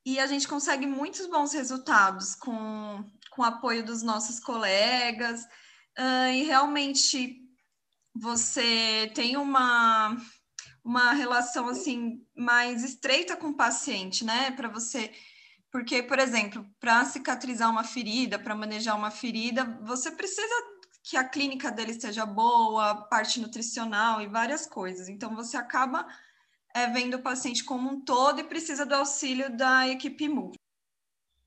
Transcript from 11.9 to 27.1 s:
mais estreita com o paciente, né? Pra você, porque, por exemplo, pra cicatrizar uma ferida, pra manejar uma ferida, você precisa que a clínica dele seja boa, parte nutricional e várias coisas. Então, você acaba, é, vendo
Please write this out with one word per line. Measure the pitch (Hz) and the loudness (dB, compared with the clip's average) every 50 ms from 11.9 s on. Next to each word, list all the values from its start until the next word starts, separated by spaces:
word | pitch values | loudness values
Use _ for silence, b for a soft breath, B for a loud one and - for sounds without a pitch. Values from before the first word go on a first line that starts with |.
| 240 240 233 233 233 - - _ _ | -4 -2 -4 -6 -6 -8 -14 _ _
mais | - 240 240 240 240 240 247 247 226 240 | -4 2 4 4 4 4 2 0 -2 -4
estreita | 269 - - - 262 262 320 349 359 339 | -4 -6 -4 0 2 2 2 2 -2 -4
com | 339 320 302 | -4 -4 -4
o | 285 | 2
paciente, | - 247 240 247 - - 285 220 196 185 190 185 - | 2 2 2 2 0 -2 -4 -4 -4 -4 -4 -4 -2
né? | 233 220 226 240 269 269 | 0 0 0 2 0 0
Pra | 254 254 226 226 | -2 -6 -8 -8
você, | 208 226 247 - - 254 214 220 B B B B B B B B B B B _ | -6 -6 -8 -6 -4 -6 -6 -6 B B B B B B B B B B B _
porque, | - 254 240 233 269 247 | -8 -6 -4 0 -2 -2
por | 240 247 277 262 | 0 2 2 4
exemplo, | 269 254 226 226 208 202 - 226 202 - _ _ | 4 4 2 0 0 0 -6 -10 -12 -14 _ _
pra | - 240 226 240 254 | 4 6 6 6 6
cicatrizar | 269 - 269 262 311 262 240 - 254 247 220 233 226 | 4 -2 -4 -2 -2 -2 -2 -4 -6 -2 2 2 2
uma | 226 220 | 2 2
ferida, | 226 226 - 254 226 214 220 254 254 208 202 202 | -2 -2 -6 -6 -4 -2 0 0 0 0 -2 -4
pra | - 220 208 | -4 -6 -6
manejar | 214 214 214 214 214 226 226 214 | -4 -6 -6 -6 -4 -2 -2 0
uma | 214 214 214 | 0 -2 -4
ferida, | 214 - - 233 226 226 226 240 226 262 254 233 226 - | -6 -6 -6 -4 -4 -2 -2 0 0 0 -2 -2 -6 -10
você | 214 220 247 254 - 320 | -8 -6 -4 -4 -4 -6
precisa | 320 - 392 381 - 415 440 440 480 480 480 - - - - _ _ _ _ | -6 -6 -6 -6 -4 -4 -4 -2 -2 -2 -2 -4 -14 -20 -20 _ _ _ _
que | - - | -2 -2
a | 262 | -2
clínica | 262 262 - 302 285 277 262 262 - 254 | 0 0 -2 -2 -2 -2 -2 -4 -6 -6
dele | 214 220 226 220 226 | -4 -4 -6 -6 -6
seja | 233 - 214 208 226 220 | -6 -8 -6 -4 -4 -4
boa, | 208 202 214 226 240 240 233 226 220 220 220 214 208 214 214 - | -4 0 2 4 6 6 6 4 4 2 2 2 2 0 -2 -2
parte | - 240 220 214 220 - 247 | 0 0 0 2 0 -2 -4
nutricional | 220 - - 226 226 - - 254 226 226 214 202 220 233 220 214 | -4 -8 -8 -8 -8 -6 -6 -6 -4 -2 0 2 2 2 2 0
e | 214 | -4
várias | 202 202 226 233 247 294 311 311 | -4 -2 0 0 0 -2 -4 -6
coisas. | - - 220 185 185 185 185 185 185 | -8 -8 -8 -6 -6 -8 -8 -12 -12
Então, | 202 202 254 214 220 | -12 -10 -10 -8 -8
você | 220 240 233 - | -8 -8 -8 -8
acaba, | 254 240 - - 285 262 262 269 339 349 B B B B B B B B B B B _ _ - | -8 -6 -2 0 0 0 0 0 -4 -6 B B B B B B B B B B B _ _ -2
é, | 240 240 233 | -2 0 0
vendo | 233 254 247 247 | 0 -2 -2 -2